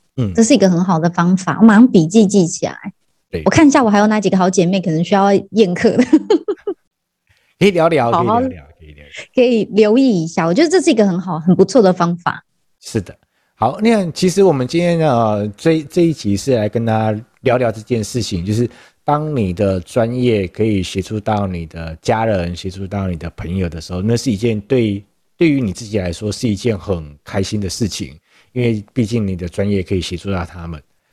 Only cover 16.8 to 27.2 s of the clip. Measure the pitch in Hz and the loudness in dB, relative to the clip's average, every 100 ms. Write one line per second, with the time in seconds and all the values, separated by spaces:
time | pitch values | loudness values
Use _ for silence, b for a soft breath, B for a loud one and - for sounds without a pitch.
16.8 | 113 110 110 107 113 _ 123 120 120 110 | -2 0 -2 -4 -8 _ -2 0 0 -4
17.8 | 107 117 104 123 107 90 92 107 120 b | -4 -4 -4 -6 -6 -6 -4 -2 -4 b
18.8 | b b - 147 156 143 95 87 101 95 | b b -4 -2 -2 -2 -2 -2 -2 -2
19.8 | 87 - 117 127 123 107 90 - 110 101 | -4 -2 -2 0 0 0 -2 -2 0 0
20.8 | 90 95 92 107 101 107 98 87 80 80 | -2 -6 -6 -6 -4 -4 -4 -6 -10 -12
21.8 | 82 82 - 113 113 98 87 85 95 92 | -12 -8 -4 -2 0 -2 -4 -6 -10 -10
22.8 | 98 101 95 85 82 - 80 95 90 80 | -10 -6 -6 -6 -10 -12 -8 -6 -6 -8
23.8 | - 90 104 117 - 98 117 107 101 131 | -10 -6 -2 -2 -2 -2 -2 -4 -2 0
24.8 | 113 98 - _ _ _ 170 139 113 87 | 0 -4 -10 _ _ _ 0 2 -2 -6
25.8 | 110 107 90 87 107 - 120 101 123 104 | -6 -4 -4 -6 -6 -4 -4 -2 -2 -4
26.8 | - 87 76 73 | -4 -6 -6 -18